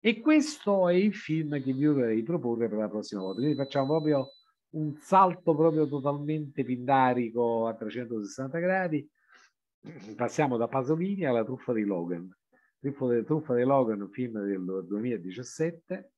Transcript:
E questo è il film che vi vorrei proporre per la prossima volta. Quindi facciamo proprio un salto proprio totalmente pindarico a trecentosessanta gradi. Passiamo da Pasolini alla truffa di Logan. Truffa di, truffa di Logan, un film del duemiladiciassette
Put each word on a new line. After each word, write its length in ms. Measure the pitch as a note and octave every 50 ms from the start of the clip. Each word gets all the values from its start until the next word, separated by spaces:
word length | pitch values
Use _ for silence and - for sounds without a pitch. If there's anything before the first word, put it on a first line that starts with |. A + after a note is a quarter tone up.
E 200 | _ G#3+ A#3 A3+
questo 680 | - D#4 D#4 D4+ C#4+ - - - - G#3 G3+ G3 F#3 F3
è 60 | F3
il 200 | F3+ G3 G#3+ G3
film 460 | - - - D3+ D#3+ D#3+ D3 D3 C#3+
che 120 | B2+ C3 C3
vi 120 | C3 C#3+
vorrei 380 | D3+ D3+ C#3 B2 A2+ A2 A2 A2+
proporre 460 | A2 E3+ E3 B2+ A#2+ A#2 A2+ A#2 A2
per 100 | G#2 G#2+
la 100 | G#2+ G#2
prossima 320 | G#2 G#2+ G#2 - - G2+
volta. 200 | F#2+ F#2+ F#2+ G2
Quindi 160 | B2+ D3+ D3
facciamo 300 | C#3+ C#3 C3+ - C#3+ C3+ C3+
proprio 400 | D3+ D#3+ D3+ D3+ D3+ C#3 C3 C3+ - _ _ _ _ _ _ _
un 240 | - D#3 D#3 D3+ C#3+
salto 600 | - - - F#3+ F#3+ F#3+ F#3 F3 F#3 - - D#3+
proprio 320 | D3 D#3+ E3 D#3 D#3 D#3 C#3
totalmente 760 | C#3 C#3+ C3 C#3+ C#3+ C#3+ C#3+ D3 D#3 D#3 D3+ C#3 C#3+ - C3
pindarico 1040 | A2+ B2+ B2 B2 B2 C#3 C3+ C3 B2+ B2+ B2 B2 A2+ G#2+ A#2 A#2+ A#2 A#2 A2+ A2+
a 80 | A2+ A2
trecentosessanta 840 | A2 A2+ G#2+ G2+ A#2+ B2 A2+ A#2+ A2 G#2 G2 - - C3 C3+ C3 E3
gradi. 480 | E3+ F3+ F#3 F#3+ F#3 F3 D#3 D3 C#3+ - _ _ _ _ - - _ _ _ _ _ _ _ _ _ - E3+ D3 - G#2+ G#2+
Passiamo 420 | - B2+ A#2 - - D3+ C3+ B2+
da 120 | A2+ A#2 A2+
Pasolini 560 | - C3+ C3 B2+ D#3 D#3+ F3+ F#3+ G3+ F#3+ F3
alla 200 | C#3 B2 A#2 A2
truffa 280 | A2+ B2+ B2+ - - B2
di 100 | A2 G#2+
Logan. 460 | G2+ G2 F2 E2+ E2+ F2+ E2+ F2 F#2 - _ _ _ _ _ _ _ _ _
Truffa 340 | - C#3 C#3 - C3+ B2 A#2+
di, 120 | A#2+ A2
truffa 300 | - D3+ D#3 D3+ - B2
di 80 | A#2+ B2+
Logan, 360 | B2+ C#3 C#3 B2+ A2+ A2 G2+ G2+
un 80 | F#2+
film 300 | G2+ - B2+ A#2+ A2+ G#2+
del 440 | G2+ G2+ G2+ F#2+ F#2 F2+ F#2+ F#2+ F2+
duemiladiciassette 1300 | E2+ G2+ G#2 A2 B2+ A#2+ G2+ E2+ F#2 F#2 A2 B2+ B2 - - D#3 E3 E3+ E3 _ _ F3+ G3 F#3+ - _